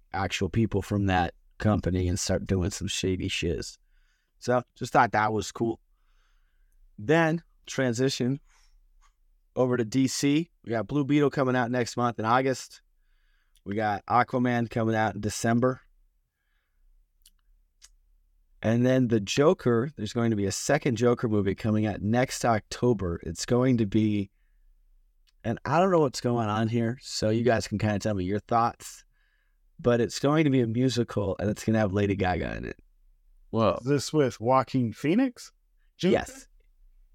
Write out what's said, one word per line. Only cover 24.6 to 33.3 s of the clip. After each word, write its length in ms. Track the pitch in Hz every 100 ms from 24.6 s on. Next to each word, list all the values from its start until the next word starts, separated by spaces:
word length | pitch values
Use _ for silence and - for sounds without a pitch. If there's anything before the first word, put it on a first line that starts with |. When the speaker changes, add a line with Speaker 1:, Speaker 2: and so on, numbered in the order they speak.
| _ _ _ _ _ _ _ _
Speaker 1:
and 140 | 110 113 -
I 120 | 151
don't 120 | 190
know 100 | 175
what's 220 | 143 -
going 260 | 127 120 107
on 200 | 107 113
here, 300 | 117 113 127
so 260 | - - 110
you 140 | 113
guys 260 | 117 110 -
can 100 | 101
kinda 200 | 107 101
tell 160 | 107
me 100 | 101
your 160 | 92 104
thoughts, 640 | - 117 117 - - - _ _ _ _ _ _ _ -
but 220 | 123 120
it's 180 | 120 -
going 260 | 139 156
to 60 | 151
be 120 | 131
a 40 | 113
musical, 720 | 113 131 117 113 - 98 90
and 120 | 98
it's 120 | 104
gonna 160 | - 110
have 140 | 107
Lady 240 | 98 101 98
Gaga 400 | 92 87 64 55
in 80 |
it. 120 | 58 - - _ _ _ _